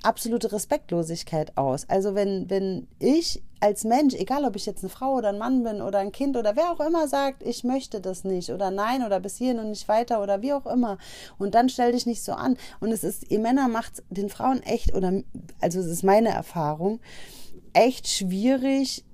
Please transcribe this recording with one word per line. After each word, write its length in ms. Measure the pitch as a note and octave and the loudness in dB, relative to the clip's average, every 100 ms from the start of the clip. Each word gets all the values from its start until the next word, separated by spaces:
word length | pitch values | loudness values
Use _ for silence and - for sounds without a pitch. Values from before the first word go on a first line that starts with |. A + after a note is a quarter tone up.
absolute 500 | A3 - A3+ A#3 A3 | -2 -2 -2 -2 -2
Respektlosigkeit 1040 | G3+ - D4+ - E3+ D#3+ E3 - D#3+ D#3 - | -4 -2 -4 0 -2 -2 -6 -2 -2 -2 0
aus. 320 | C#3 C#3 - | 0 -2 0
Also 260 | G3 G3+ | 0 2
wenn, 340 | G3 G3+ F#3+ F3+ | 0 0 -2 -2
wenn 360 | F#3+ F#3+ F#3 - - | -2 0 -4 -8 -2
ich 440 | A3 D#4 - - - - | 2 4 2 -4 -6 0
als 260 | G#3 - | 2 2
Mensch, 300 | A3 B3 D4 | 2 4 4
egal 300 | - F#3+ C4+ | 2 -2 0
ob 100 | C4 | 0
ich 120 | G3 - | -2 -6
jetzt 160 | G3 | -6
eine 80 | F#3+ | -10
Frau 240 | - C4+ | -4 -2
oder 160 | C4 G3+ | 0 0
ein 80 | G3+ | -2
Mann 240 | A#3 C4 | 2 2
bin 180 | A#3 G#3+ | 2 -4
oder 180 | - G3 | 0 0
ein 140 | G3 | 0
Kind 240 | - C#4+ B3+ | -2 -2 2
oder 200 | G#3 A3+ | 0 2
wer 140 | F4 | 0
auch 100 | E4 | 0
immer 280 | D4+ E4+ D4 | 2 2 2
sagt, 340 | C#4 C#4 C4+ | 2 0 -2
„Ich 220 | - A#3+ | -6 -2
möchte 360 | B3 C4 - G#3 | 0 -2 -2 -6
das 220 | F#3 F#3 | -6 -4
nicht“ 280 | F#3+ F3+ F3 | -2 -2 -2
oder 200 | D#3 G3 | -2 -2
„Nein“ 340 | G3 G#3+ C4 | 0 0 0
oder 140 | A3+ F#3+ | 0 0
„Bis 180 | G3 - | -2 -2
hierhin 220 | B3+ A#3 | -2 0
und 120 | A3 | -4
nicht 180 | G3+ - | -6 0
weiter“ 340 | A3 A#3+ A3+ | 2 2 0
oder 200 | G3+ G3 | 2 0
wie 100 | B3+ | 0
auch 140 | C#4 - | -2 0
immer, 320 | B3 A#3 G3 - - - - | 0 2 -2 -10 -18 -18 -6
und 160 | G3 | 2
dann 140 | A#3 B3+ | 4 4
„Stell 240 | B3+ A#3+ | 4 2
dich 140 | B3 A#3+ | 2 -2
nicht 160 | A3+ | -4
so 100 | - | -6
an.“ 260 | - C4 B3 - - | -2 0 0 -4 -6
Und 120 | A3 | -2
es 100 | A3+ | -2
ist, 280 | F3 - - | -4 -6 -2
ihr 80 | G#3+ | 0
Männer 300 | A3+ C4+ C4 | 2 2 2
macht's 340 | A3+ - - - | 0 -4 -14 -10
den 180 | F#3 G3+ | -6 -6
Frauen 340 | - B3+ C4+ | -2 0 0
echt, 320 | - - - | -2 2 4
oder, 280 | F#3+ F#3 F#3+ - - - - | 4 2 0 -4 -12 -14 -2
also 200 | F#3 F3 | -2 0
es 60 | F3 | -4
ist 180 | E3+ | 0
meine 240 | F#3+ G3+ A3+ | 6 6 6
Erfahrung, 720 | - - E3+ D3+ D#3 F#3+ A3+ - - - - - - - | 0 -4 -2 -2 0 -2 -4 -10 -16 -14 -14 -12 -12 2
echt 360 | F3 A#3+ B3+ - | 6 6 2 -4
schwierig, 960 | - F#3+ F#3+ A#3+ C4+ C4 C4+ C4 - - | -4 -2 0 2 2 2 0 0 -6 -14